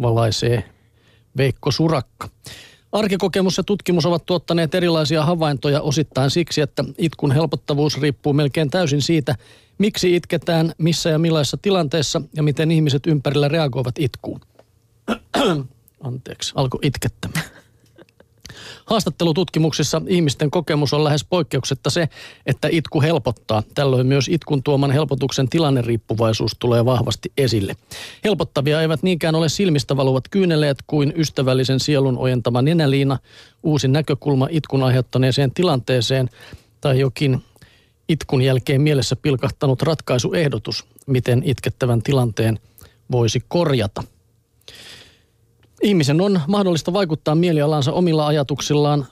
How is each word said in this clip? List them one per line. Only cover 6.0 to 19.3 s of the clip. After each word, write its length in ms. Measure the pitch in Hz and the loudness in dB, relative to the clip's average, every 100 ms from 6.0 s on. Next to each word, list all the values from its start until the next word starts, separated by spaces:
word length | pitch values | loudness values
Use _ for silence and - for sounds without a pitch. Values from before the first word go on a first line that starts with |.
| - 127 135 | -2 0 0
siksi, 300 | 170 165 - | 0 -2 -2
että 240 | 139 - - - | -2 -4 -8 -4
itkun 340 | 165 - 143 | -4 -2 0
helpottavuus 680 | 135 160 139 - 143 151 131 | 2 0 -4 -4 -2 0 0
riippuu 320 | 147 - 147 | -2 -2 0
melkein 380 | 143 143 165 151 | 0 0 0 0
täysin 320 | 185 165 147 | 0 0 0
siitä, 340 | 131 165 143 120 - - _ - | 0 0 0 -6 -10 -20 _ -2
miksi 380 | 208 - 180 175 | -2 0 2 0
itketään, 560 | - 170 - 165 165 - | 0 -4 0 0 0 0
missä 320 | 160 160 175 | 0 0 0
ja 80 | 156 | 2
millaisessa 380 | 165 160 143 143 | 2 2 0 -2
tilanteessa 600 | 202 190 143 165 135 165 156 | 0 0 0 -2 -2 -4 -6
ja 80 | 156 | -2
miten 280 | 151 135 160 | -2 0 2
ihmiset 360 | 160 151 139 170 | 2 2 0 0
ympärillä 420 | 151 147 143 143 | 0 0 0 0
reagoivat 460 | 165 147 135 123 143 | 0 -2 -2 -4 -2
itkuun. 420 | 131 - 107 - _ _ _ _ _ _ - 233 - | -4 -4 -12 -12 _ _ _ _ _ _ -8 -8 -4
<clears throat> 340 | - 247 151 127 _ _ _ | 0 0 0 -6 _ _ _
Anteeksi, 520 | 131 127 - - - | -12 -12 -12 -12 -8
alkoi 260 | - 131 - | -2 -2 -2
itkettämään. 640 | 143 - 117 - - 160 - - _ _ _ - - _ _ _ - - - - - | -4 -2 -6 -6 -8 -8 -10 -16 _ _ _ -20 -20 _ _ _ -20 -20 -20 -18 -2
Haastattelututkimuksissa 1160 | 214 175 - 170 | -2 -2 -2 0